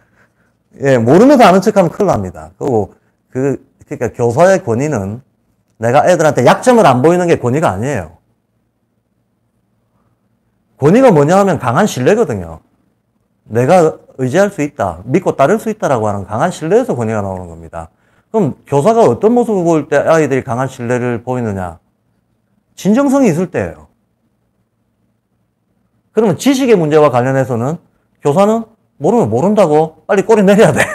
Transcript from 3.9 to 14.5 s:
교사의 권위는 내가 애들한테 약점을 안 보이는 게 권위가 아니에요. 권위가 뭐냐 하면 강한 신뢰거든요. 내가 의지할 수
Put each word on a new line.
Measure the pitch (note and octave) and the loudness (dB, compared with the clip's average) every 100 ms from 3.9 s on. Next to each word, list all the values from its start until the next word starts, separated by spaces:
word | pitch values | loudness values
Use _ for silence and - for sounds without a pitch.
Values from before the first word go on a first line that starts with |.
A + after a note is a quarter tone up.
| D3 A2+ - | -8 -8 -4
교사의 | A#2+ A#2+ F#3 F#3 | -2 2 2 2
권위는 | A#2 A2+ D3+ A#2+ F#2+ A#2+ _ _ _ _ _ - | -2 -4 -2 -4 -6 -12 _ _ _ _ _ -6
내가 | A2+ C#3+ D#3+ | 0 2 2
애들한테 | E3+ D#3 C3 C3 | 2 2 2 2
약점을 | G3 B3 A#3 D#3+ | 2 2 4 4
안 | B2 | 4
보이는 | D3+ F3+ E3+ | 2 2 0
게 | C#3 | 0
권위가 | B2 C#3+ D#3+ | -2 -2 -2
아니에요. | F#2+ C3 A#2+ E2 _ _ _ _ _ _ _ _ _ _ _ _ _ _ _ _ _ _ _ _ _ _ _ _ _ _ - | -4 -6 -8 -10 _ _ _ _ _ _ _ _ _ _ _ _ _ _ _ _ _ _ _ _ _ _ _ _ _ _ -2
권위가 | C#3+ A#3 C4+ | 2 4 4
뭐냐 | D3+ C#3+ G3 | 4 4 2
하면 | G3 C3 | 0 -2
강한 | B2+ C3+ G#3+ | -2 0 -2
신뢰거든요. | C3 C3+ G#3+ D3 G2+ E2 D#2 _ _ _ _ _ _ _ _ | 0 0 0 -2 -4 -10 -16 _ _ _ _ _ _ _ _
내가 | - A2+ C3 F#3 D#3+ - _ - | -8 -2 2 2 2 -2 _ -8
의지할 | C3 E3+ | -4 -2
수 | G3+ | -2